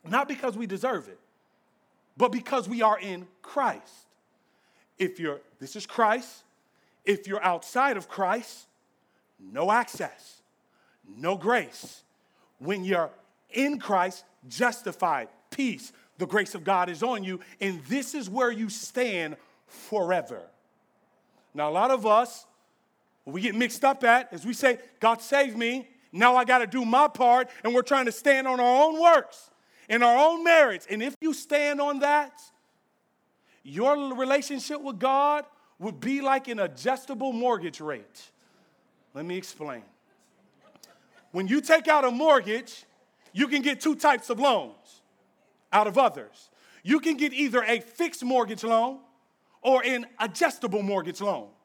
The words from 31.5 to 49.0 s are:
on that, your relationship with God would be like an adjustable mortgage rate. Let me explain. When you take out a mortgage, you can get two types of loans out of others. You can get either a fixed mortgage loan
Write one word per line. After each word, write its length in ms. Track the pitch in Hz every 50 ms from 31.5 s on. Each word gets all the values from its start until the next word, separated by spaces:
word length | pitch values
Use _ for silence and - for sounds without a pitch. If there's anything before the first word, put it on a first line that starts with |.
| 294 294 294 294 294 285
on 180 | 285 294 285 269
that, 420 | 285 285 294 294 294 262 - - - - _ _ _ _ _ _ _ _ _ _ _ _ _ _ _ _ _ _ _ _ _ _ _
your 500 | 143 139 175 233 269 294 294 285 269 254
relationship 680 | 240 262 262 277 285 277 285 285 262 - - 294 285
with 180 | 285 277 240 185
God 480 | 247 262 269 277 285 285 294 294 285 - _ _ _ _ _ _
would 200 | 175 220 175 135
be 220 | 143 233 269 277
like 260 | 277 269 269 269 269
an 120 | 254 233 214
adjustable 720 | 196 170 135 123 135 240 262 254 - - 269 214 269 269 240
mortgage 480 | 226 247 247 233 196 170 165 139 -
rate. 500 | 156 151 143 110 101 _ _ - - _ _ _ _ _ _ _ _ _ _ _ _ _ _ _ _ _ _
Let 100 | 135 156
me 100 | 175 180
explain. 480 | 185 180 - - - 156 147 - 117 104 _ _ _ _ _ _ _ _ _ _ _ _ _ _ _ _ _ _ - - _ _ _ _ _ _ - _ _
When 160 | - 180 190
you 120 | 185 247 294
take 280 | 294 - 320 320 320
out 180 | 320 302 294 269
a 60 | 254
mortgage, 760 | 233 247 302 320 285 262 190 202 220 240 262 - - - - _ _ _ _ _ _ _ _ _ -
you 140 | 185 285
can 160 | 254 285 285 247
get 180 | 294 277 -
two 140 | - 311 294
types 340 | - - 294 269 240 - -
of 100 | 240 208
loans 600 | 277 285 240 190 139 113 104 _ _ - - _ _ _ _ _ _ _ _ _ _ _ _ _ _ _ 175
out 140 | 208 214
of 100 | 214 180
others. 540 | - 262 233 - 139 110 104 _ - - _ _ _ _ _ _ - _
You 160 | 180 285 311
can 180 | - 330 311
get 160 | 254 302 285 262
either 300 | 269 294 254 214 247 226
a 160 | 214 240 226
fixed 440 | 233 - - - 339 320 - - 247
mortgage 400 | 247 262 254 233 196 220 196 214
loan 400 | 226 226 226 233 254 269 269